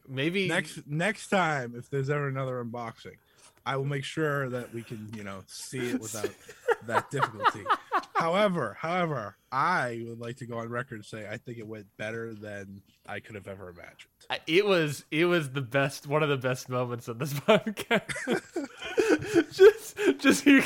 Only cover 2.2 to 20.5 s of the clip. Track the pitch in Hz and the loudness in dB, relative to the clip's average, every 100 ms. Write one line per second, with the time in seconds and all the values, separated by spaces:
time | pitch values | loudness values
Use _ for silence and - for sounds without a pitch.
2.2 | 139 135 131 127 120 120 113 - - 95 | -2 -4 -4 -6 -6 -8 -8 -10 -16 -20
3.2 | _ _ - _ 120 135 139 143 139 160 | _ _ -20 _ -4 -2 -2 -4 -4 -2
4.2 | 151 143 131 123 110 113 110 113 107 110 | 0 0 -2 -6 -8 -10 -10 -12 -12 -12
5.2 | 101 98 92 - - 131 123 - 110 107 | -10 -12 -14 -16 -10 -6 -4 -4 -6 -6
6.2 | - - - - - - 110 - - 135 | -8 -10 -20 -6 -4 -4 -2 -4 -4 -4
7.2 | - - 494 427 554 - - 415 - - | -4 -2 -2 -2 -2 -4 -2 -6 -4 -2
8.2 | 165 185 208 175 113 101 160 180 170 135 | 0 2 2 2 -4 -4 -4 -2 0 -2
9.2 | 101 - - 131 160 180 123 117 113 117 | -6 -12 -4 0 2 2 0 -4 -8 -10
10.2 | 120 117 117 117 117 120 123 110 104 110 | -10 -10 -8 -8 -6 -6 -8 -12 -12 -12
11.2 | 101 110 - 117 107 110 101 - 107 117 | -10 -10 -10 -12 -12 -12 -14 -10 -8 -6
12.2 | 113 107 104 101 98 98 - _ - 104 | -8 -10 -12 -12 -12 -16 -20 _ -12 -12
13.2 | - 104 95 98 92 87 - - - _ | -10 -14 -12 -14 -14 -16 -20 -20 -20 _
14.2 | - 123 - 170 208 180 151 139 - 151 | -6 -6 2 4 6 4 4 -2 -2 2
15.2 | 175 175 139 139 120 139 139 - 147 151 | 4 4 2 -4 0 2 2 -2 -2 2
16.2 | 151 139 127 127 - 127 123 117 123 117 | 2 2 0 -2 -4 -2 -2 -4 -8 -6
17.2 | 143 139 - 220 226 202 - 226 - - | -6 0 6 6 4 -6 0 -2 -2 -6
18.2 | - 302 - 339 277 - - - 440 311 | -2 -2 -4 -8 -8 -10 -4 0 2 2
19.2 | 392 381 302 - 392 - - - 403 277 | 2 2 2 10 10 10 0 0 2 4
20.2 | 269 - 285 | 4 6 8